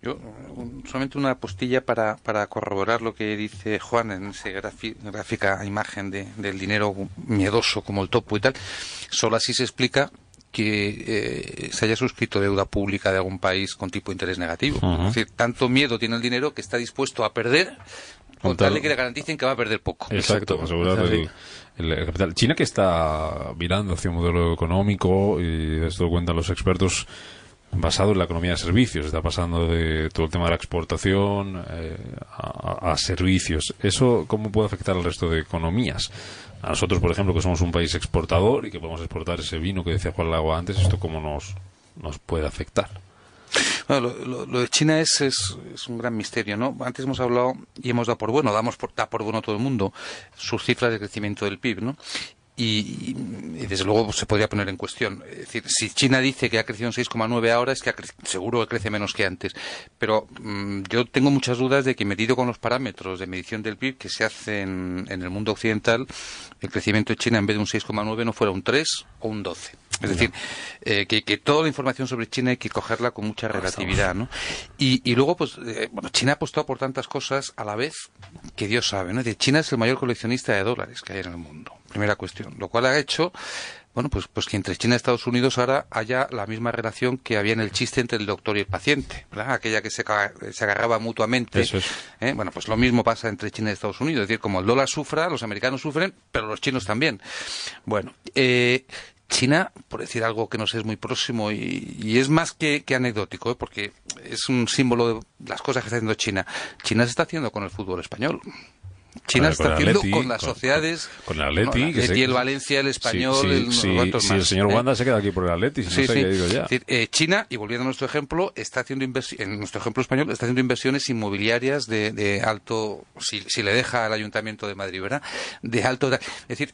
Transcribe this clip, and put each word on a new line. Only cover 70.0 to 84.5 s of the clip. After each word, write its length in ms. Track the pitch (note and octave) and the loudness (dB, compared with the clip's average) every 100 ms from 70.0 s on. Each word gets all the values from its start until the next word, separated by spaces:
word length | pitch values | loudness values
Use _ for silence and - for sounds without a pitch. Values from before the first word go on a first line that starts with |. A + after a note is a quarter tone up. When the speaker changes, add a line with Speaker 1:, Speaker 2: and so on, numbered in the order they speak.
Speaker 2:
Ya. 80 | - | 0
Speaker 1:
decir, 240 | F2+ A2+ - - - - - | 2 2 0 -10 -10 -12 -10
eh, 240 | - G#2 G2+ | 0 0 2
que, 180 | A2 | 0
que 140 | - G#2 | 2 0
toda 240 | - D3 | 4 4
la 60 | D#3+ | 4
información 400 | C3+ C3 B2+ B2+ | 0 -2 -2 -4
sobre 180 | B2 A2+ | -2 -4
China 220 | - B2+ | 0 0
hay 60 | B2 | 0
que 100 | A2 | -2
cogerla 420 | - - A2+ A#2+ | -4 -2 0 0
con 160 | - G#2+ | -2 -6
mucha 200 | G#2 A2 | -4 -4
Speaker 2:
Ahora 140 | G2+ | -2
Speaker 1:
relatividad, 500 | F2+ - F#2 F#2+ G2 | -2 -2 0 2 2
Speaker 2:
estamos. 160 | F#2 A#2+ | 0 -4
Speaker 1:
¿no? 440 | - - - - - | -6 -8 -8 -12 0
Y, 240 | C3+ B2+ B2+ | 2 4 4
y 40 | |
luego, 220 | A#2+ C#3 F3+ | 4 4 2
pues, 220 | C#3+ - | -2 -4
eh, 320 | A#2+ A2+ A2 | -10 -6 -4
bueno, 160 | - - | -4 -2
China 240 | - B2 | 0 2
ha 20 | C#3+ | 0
apostado 280 | D3+ - | 0 -2
por 140 | D3+ B2+ | -2 -4
tantas 280 | C3+ C3 - | -4 -4 -6
cosas 460 | C#3+ - C3+ - - | -6 -2 -2 -4 -8
a 80 | |
la 120 | G#2+ G#2+ | -6 -2
vez 180 | C#3+ - - _ - - - - | -4 -6 -16 _ -20 -18 -16 -6
que 100 | G2+ | 0
Dios 220 | A#2 - | 0 0
sabe, 240 | G2+ F2+ | -2 -2
¿no? 80 | A2 | -2
Es 60 | A#2+ | -2
decir, 120 | G#2 | 0
China 220 | - D3 | 2 4
es 120 | D#3+ | 2
el 60 | B2+ | 2
mayor 200 | A#2 C3 | 2 2
coleccionista 560 | B2 A#2 A2+ B2+ - | 0 -2 -2 -2 0
de 100 | G#2 | 2
dólares 380 | G2 A#2+ G2 A#2+ | 2 -2 -6 -10
que 120 | - | -10
hay 60 | F#2+ | -8
en 80 | F2+ | -8
el 80 | E2+ | -10
mundo. 360 | D#2+ D2+ - - _ | -14 -16 -18 -20 _
Primera 280 | G2 G#2 G2+ | 0 2 0
cuestión. 400 | F#2 - G#2+ - | -4 -10 -12 -8
Lo 100 | F#2+ | -2
cual 160 | A2+ | 2
ha 140 | B2+ C#3+ | 4 2
hecho, 340 | - - E3+ - - - - - _ | 0 0 0 -2 -10 -10 -10 -14 _
bueno, 160 | - C#3 | -4 -2
pues, 180 | G#2 - | -2 -4
pues 160 | - | -6
que 120 | - | -2